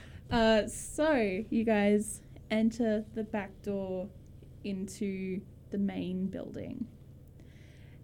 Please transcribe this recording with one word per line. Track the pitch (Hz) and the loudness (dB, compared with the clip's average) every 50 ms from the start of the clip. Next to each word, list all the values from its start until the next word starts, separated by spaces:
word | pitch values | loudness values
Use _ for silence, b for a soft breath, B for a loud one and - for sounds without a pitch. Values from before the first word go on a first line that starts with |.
| b b b b b - | b b b b b 0
Uh, | 247 233 220 220 220 214 208 | 2 6 6 8 6 6 4
so, | 240 - - - - - - 302 320 294 254 214 196 185 220 220 - | 2 -4 -8 -10 -6 -2 2 4 4 6 4 4 2 0 -2 -4 0
you | - 226 220 | 0 0 2
guys | 226 214 208 202 208 208 208 214 - - - - - - - - - | 4 4 4 6 6 6 4 4 0 -8 -12 -14 -18 -18 -18 -6 -2
enter | 214 220 226 226 226 - 233 220 208 220 214 - - | 2 4 4 2 2 2 2 2 2 0 -2 -4 -6
the | 220 214 | -6 -6
back | 220 - 208 196 196 - - | -4 -4 -4 -4 -6 -10 -10
door | - 208 202 196 190 185 185 185 185 202 - - - - - - - - - - - | -6 -4 -4 -4 -2 -4 -4 -4 -6 -8 -12 -16 -18 -18 -20 -20 -20 -20 -18 -10 -6
into | 202 190 185 196 190 - - 214 196 190 190 190 185 185 185 - - - - - - | -6 -4 -4 -6 -8 -6 -4 -4 -4 -2 -4 -4 -4 -4 -6 -6 -10 -18 -20 -12 -6
the | - | -2
main | 202 196 196 185 185 175 180 185 185 190 | 0 0 0 0 -2 -4 -2 -2 -2 -2
building. | 185 - - - - - - 92 82 - - - - - - - - - - - - - - - - - - - - - - - - - - | -2 -4 -6 -8 -8 -8 -8 -8 -8 -6 -8 -8 -10 -10 -20 -20 -20 -20 -20 -20 -20 -20 -20 -20 -20 -20 -20 -20 -20 -20 -20 -20 -20 -20 -20